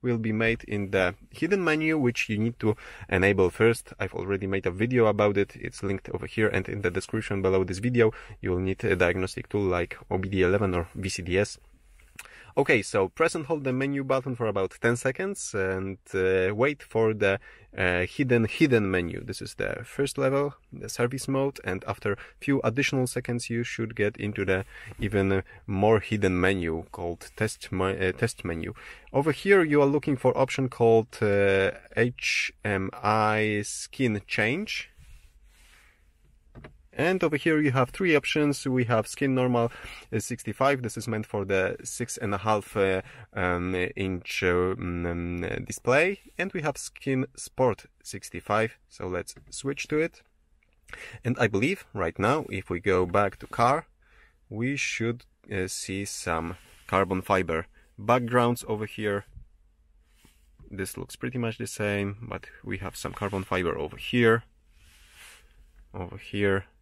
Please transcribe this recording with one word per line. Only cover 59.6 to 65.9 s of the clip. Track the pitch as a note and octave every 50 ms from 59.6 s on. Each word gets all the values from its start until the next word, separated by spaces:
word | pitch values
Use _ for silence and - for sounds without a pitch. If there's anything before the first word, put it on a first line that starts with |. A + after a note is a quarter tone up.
| _ _ _ _ _ _ _ _ _ _ _ _ _ - _ _ _ _ _ _ - -
This | - F#2 F#2 F2 - -
looks | - - -
pretty | - - B2+ B2 B2+
much | A#2+ A#2 A2
the | - A#2 A2+
same, | - - G#2+ G#2 G#2 G2+ G2+ G2+ G2+ G#2
but | A#2 A#2+ - F2+ - - - - -
we | G#2 G2+ F2+
have | F#2+ F#2 -
some | - - - -
carbon | - G#2+ G2+ G2 G2 F#2+
fiber | - - F#2 F2+ E2 - -
over | D2 D2+ -
here. | - - - - B2 A#2+ A2+ A2+ A#2 - _ _ _ _ _ _ _ _ - - - - - - - - - - - _ - _ - - - _ - - _